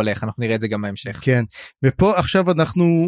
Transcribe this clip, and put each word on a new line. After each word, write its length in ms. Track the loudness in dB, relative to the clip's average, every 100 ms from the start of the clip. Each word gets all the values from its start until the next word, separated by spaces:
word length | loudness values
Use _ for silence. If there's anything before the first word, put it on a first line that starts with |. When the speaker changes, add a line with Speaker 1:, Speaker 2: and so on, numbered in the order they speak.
Speaker 1:
הולך, 220 | 0 -2
אנחנו 180 | -6 -6
נראה 120 | -4 -2
את 60 |
זה 60 | -2
גם 140 | -4
בהמשך. 380 | -6 -8 -10 -6
Speaker 2:
כן, 220 | 0 0 0 -8 -20 -2 -2
ופה 320 | 2 2 2
עכשיו 340 | 2 2 2
אנחנו 560 | 2 0 2 2 2